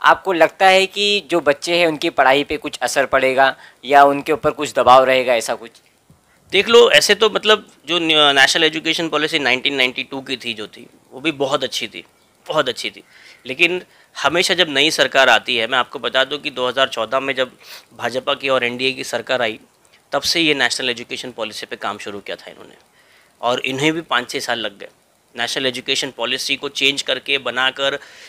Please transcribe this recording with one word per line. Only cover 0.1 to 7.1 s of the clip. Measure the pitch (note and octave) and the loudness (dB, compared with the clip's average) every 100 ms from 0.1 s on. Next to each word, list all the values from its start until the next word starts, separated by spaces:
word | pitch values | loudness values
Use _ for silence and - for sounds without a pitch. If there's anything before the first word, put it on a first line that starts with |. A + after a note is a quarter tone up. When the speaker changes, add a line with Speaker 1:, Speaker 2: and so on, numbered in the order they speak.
| E3 - | 2 2
Speaker 1:
लगता | F3 D#3+ - F#3+ | 2 2 4 4
है | F#3+ F#3+ | 6 2
कि | G3 G3+ G3+ D#3 | 0 0 0 -2
जो | F3 | -2
बच्चे | D3+ C#3 - | 0 0 0
हैं, | F3 F3 | 0 2
उनकी | D3+ E3+ | 0 -2
पढ़ाई | - C3 C#3 | 2 4 4
पे | C#3+ D3+ | 0 -6
कुछ | D3 - | -8 -6
असर | B2 D3 C3 | -4 -2 0
पड़ेगा | C3+ C3 B2+ C3+ B2+ - _ | 2 2 2 2 0 -10 _
या | B2 C#3 | 2 6
उनके | C#3+ C#3+ C#3 | 6 4 -2
ऊपर | D3+ D#3 | -2 -2
कुछ | C#3 C#3+ | -4 -4
दबाव | B2 B2 B2+ | 2 6 8
रहेगा, | C3 C3 B2+ | 8 4 2
ऐसा | A#2 A2 | 0 -2
कुछ? | A2+ A#2 - _ _ _ _ _ _ _ | -8 -10 -20 _ _ _ _ _ _ _
Speaker 2:
देख | F#3 G3+ | 0 4
लो, | A#3 A#3+ | 6 6
ऐसे | D3+ - | 6 2